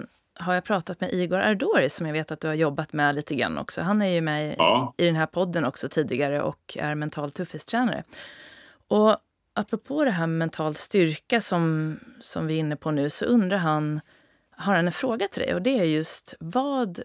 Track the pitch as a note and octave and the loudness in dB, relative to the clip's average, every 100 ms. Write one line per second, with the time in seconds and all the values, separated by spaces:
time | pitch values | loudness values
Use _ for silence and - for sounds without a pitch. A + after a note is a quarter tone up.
0 | - _ _ - F3 F3+ - G3 - F3 | -6 _ _ -8 -2 -2 0 -2 -2 -6
1 | F#3 F3+ F3 F#3 G#3+ G3+ E4+ D#4 C#3 - | -2 -2 0 2 2 2 2 4 2 0
2 | D#3+ D#3 D#3 D3+ D#3+ D#3 D#3 C#3+ D3+ D3+ | -2 -2 -4 -4 -2 2 2 0 -4 0
3 | D3 C#3+ - C#3 G2+ D2+ - - E3+ G#3+ | 0 0 -2 -2 -2 -2 -6 -4 0 0
4 | G3 E3+ D#3+ D3+ D3+ - F3+ - C3 - | 2 2 0 -2 -2 2 4 4 0 2
5 | F3 D#3+ D#3+ E3+ F3+ E3+ C3+ - - D#3+ | 2 2 0 0 0 0 -2 -2 -2 -2
6 | C#3 B2 C#3+ C#3+ - - - - D3+ D3+ | 0 0 0 0 -2 -6 -10 -6 -4 -4
7 | D3+ - D3 E3+ F3 D3 - A#3 A#3+ C3+ | -4 -6 -6 -6 -8 -10 -4 0 0 -2
8 | - - - - - - - _ _ G#3 | -8 -16 -18 -20 -20 -20 -20 _ _ 4
9 | G#3+ - _ _ _ - G#3 G#3+ - C#4+ | 6 4 _ _ _ -8 -4 -6 -4 0
10 | C#4 F3+ E3 E3 E3 - D#3 D3+ - G3+ | 0 2 0 0 -2 -2 -4 -4 -2 2
11 | D#3+ D#3 - A#3 - F3 E3 D#3 D#3 D#3 | 2 0 -2 -2 2 2 2 2 -2 -6
12 | - - - - D#3 D#3+ D#3 D3 D#3+ D3 | -14 -18 -10 -6 -2 -2 -2 -2 -2 0
13 | D3 - - A#3+ F#3+ G3+ E3 D3+ D3+ D3+ | 0 -2 2 2 2 2 2 2 0 -4
14 | - _ _ _ _ - E3+ F3+ F3 - | -6 _ _ _ _ -6 0 2 2 0
15 | C4 A#3 G4 - - F3 G#3+ C4 E3 D3+ | -2 -2 -4 -4 -2 0 0 2 2 2
16 | D#3+ - - - D#3+ B3 C#4 C4+ G#3+ E3+ | 0 -6 -10 -12 -4 -2 0 -2 -2 -6